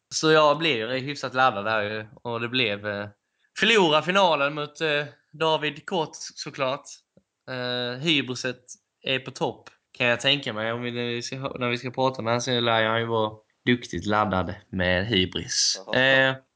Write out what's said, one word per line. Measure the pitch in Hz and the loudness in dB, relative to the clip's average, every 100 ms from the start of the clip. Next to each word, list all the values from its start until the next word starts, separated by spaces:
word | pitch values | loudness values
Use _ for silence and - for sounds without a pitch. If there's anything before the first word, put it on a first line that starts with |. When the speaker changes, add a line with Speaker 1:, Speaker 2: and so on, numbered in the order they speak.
| _ | _
Speaker 1:
så | - 156 | 0 6
jag | 156 151 151 | 8 6 4
blev | 165 117 113 | 2 0 -2
ju | 131 | -4
hyfsat | 135 143 127 | -6 -8 -4
laddad | 127 131 101 104 | 2 2 2 -2
där | 110 | 0
ju. | 104 107 110 - | 0 -6 -10 -12
Och | 120 117 | -8 -6
det | 117 | -2
blev, | 127 113 101 104 | 0 0 -2 -4
eh, | 101 104 _ _ _ _ - | -6 -8 _ _ _ _ -2
förlora | 208 220 170 151 | 2 4 6 4
finalen | 147 196 180 147 143 | 2 2 4 2 0
mot, | 151 147 - | -2 -10 -4
eh, | 160 147 143 - _ | -2 -2 -4 -12 _
David | 151 160 156 147 143 - | -2 0 0 -2 -6 -6
Kåt | 185 151 - | -4 -4 -8
såklart. | - - 151 139 131 143 - - _ _ _ _ - | -16 -14 -14 -4 -4 -4 -10 -20 _ _ _ _ -12
Eh, | 127 123 123 120 127 | -6 -4 -4 -4 -4
hybriset | 165 143 123 120 127 123 - - _ _ | 0 0 -2 -6 -6 -8 -16 -20 _ _
är | - 131 | -4 -4
på | 135 | -4
topp, | - 147 - - _ _ | -4 -6 -6 -18 _ _
kan | - 123 | -2 0
jag | 117 | 2
tänka | 135 143 135 | 2 0 -2
mig. | 107 110 | -4 -4
Om | 120 | -4
vi, | 123 | -4
när | 120 120 | -4 -4
vi | 120 | -6
ska... | 117 131 | -8 -8
när | 135 - 123 | -8 -4 -2
vi | 120 | -2
ska | 127 | -6
prata | 127 131 131 | 0 0 0
med | 113 | 0
han | 120 | 0
så | 131 120 | 0 0
lär | 117 113 110 | 2 4 4
han | 113 | 2
ju | 117 | 0
vara | 113 107 107 _ _ - | 0 -2 -4 _ _ 0
duktigt | 123 - 85 98 | 0 0 -6 0
laddad | 104 101 92 90 95 - | 2 2 0 -2 -6 -8
med | 92 90 90 113 | -2 2 2 2
hybris. | 98 90 85 85 - - 95 95 | 2 0 -4 -6 -2 0 -2 -2
Speaker 2:
Jaha. | 117 | 2
Speaker 1:
Eh, | 131 135 135 131 _ | 4 4 4 0 _